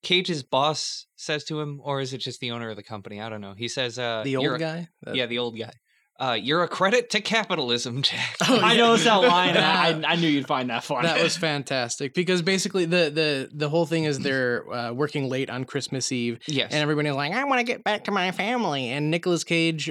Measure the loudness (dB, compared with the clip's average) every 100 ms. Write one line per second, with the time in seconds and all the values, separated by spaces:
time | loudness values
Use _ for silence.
0 | 0 0 0 -4 0 2 2 0 -6 -8
1 | -14 -12 -6 -6 -4 -6 -6 -8 -6 -4
2 | -4 -6 -8 -8 -6 -6 -8 -10 -10 -12
3 | -10 -10 -8 -10 -12 -8 -6 -4 -4 -4
4 | -4 -4 -2 0 0 -2 -4 -6 -10 _
5 | -6 -4 -2 -2 -4 -6 -12 -14 _ _
6 | _ -6 -2 -2 0 2 0 2 2 2
7 | 2 -2 0 0 0 -2 0 0 -2 -2
8 | -2 -2 -4 0 2 4 6 6 6 6
9 | 6 6 6 6 4 4 4 4 2 2
10 | 0 2 2 2 0 -2 -2 -4 -4 0
11 | 2 2 0 0 -2 -2 -2 -2 -2 -4
12 | -4 -2 0 2 2 0 0 0 2 4
13 | 2 2 0 0 -4 -4 0 2 2 2
14 | 2 0 0 0 0 0 -4 -6 -4 -2
15 | -2 -2 -2 -2 -4 -6 -6 -6 -4 -4
16 | -2 -2 -2 -4 -4 -2 0 0 0 0
17 | 0 -2 -2 -2 0 0 0 -2 -2 -2
18 | -2 -2 -2 -2 -2 -2 0 -2 -2 -2
19 | 0 0 2 0 2 2 2 0 -4